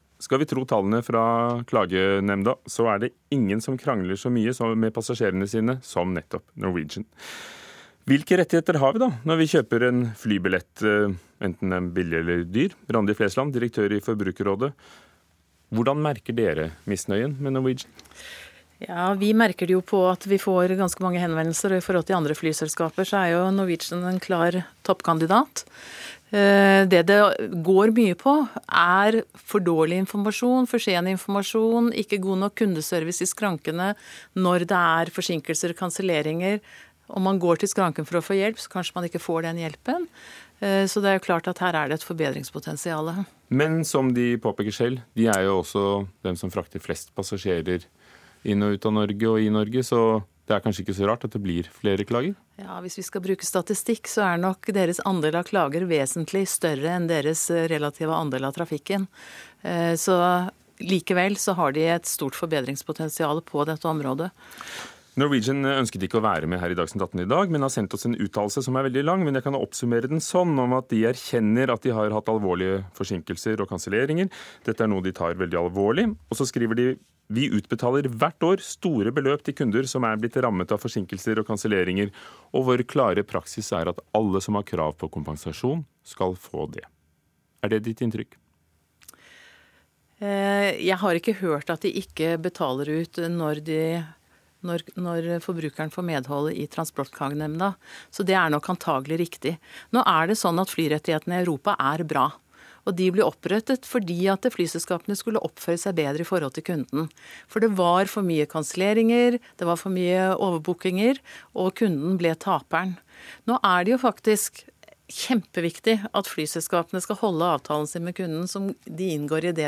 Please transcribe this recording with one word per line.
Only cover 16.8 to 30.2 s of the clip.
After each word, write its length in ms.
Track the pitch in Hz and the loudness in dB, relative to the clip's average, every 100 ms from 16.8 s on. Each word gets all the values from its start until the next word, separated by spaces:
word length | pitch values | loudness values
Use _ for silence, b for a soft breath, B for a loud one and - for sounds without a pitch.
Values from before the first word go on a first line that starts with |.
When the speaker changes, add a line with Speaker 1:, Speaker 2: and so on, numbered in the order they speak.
Speaker 1:
misnøyen 540 | - 95 - 101 131 135 | -6 -6 -2 -2 -2 -4
med 140 | 139 | -4
Norwegian? 340 | 131 131 127 - - B B B B B B B - | -2 0 -2 -6 -20 B B B B B B B -16
Speaker 2:
Ja, 320 | - 175 185 | -10 -4 0
vi 160 | 196 208 | 2 4
merker 320 | 220 220 - | 4 4 2
det 80 | 175 | 2
jo 80 | 185 | 2
på 220 | 180 196 185 | 2 4 4
at 160 | 180 196 | 2 0
vi 80 | 196 | 0
får 380 | - 185 180 185 | 2 2 4 2
ganske 240 | 180 - | 0 0
mange 160 | 185 175 | -2 0
henvendelser, 500 | 175 160 160 160 202 | 0 0 0 0 0
og 80 | 185 | 0
i 40 | - | 0
forhold 180 | 185 | 0
til 120 | 156 185 | 2 0
andre 160 | 147 151 | 0 0
flyselskaper 720 | 160 156 156 - 165 - 190 | -2 -2 -4 -4 -4 -2 -2
så 140 | 202 | 2
er 60 | 180 | 2
jo 160 | 170 190 | 2 2
Norwegian 500 | 196 185 170 - 175 | 2 0 -2 -4 -6
en 160 | 180 185 | -2 -4
klar 380 | - 175 170 180 - _ | 0 2 2 0 -4 _
toppkandidat. 800 | - - - 160 160 208 269 - - B B B B B B | -2 0 2 2 4 4 4 -2 -14 B B B B B B
Eh, 560 | 208 202 202 196 196 | 4 6 8 8 8
det 220 | 190 175 170 | 8 6 8
det 100 | 202 208 - 110 170 | 8 8 4 -2 -2
går 300 | 165 190 220 226 | 4 6 6 6
mye 220 | 214 175 | 4 4
på, 140 | 269 302 262 - - | 4 4 2 -4 0
er 540 | - 175 185 208 226 - | 4 6 6 4 2 -2
for 320 | - - 208 | -10 -2 0
dårlig 380 | 170 160 160 180 | 2 4 4 2
informasjon, 640 | 190 208 | -2 -2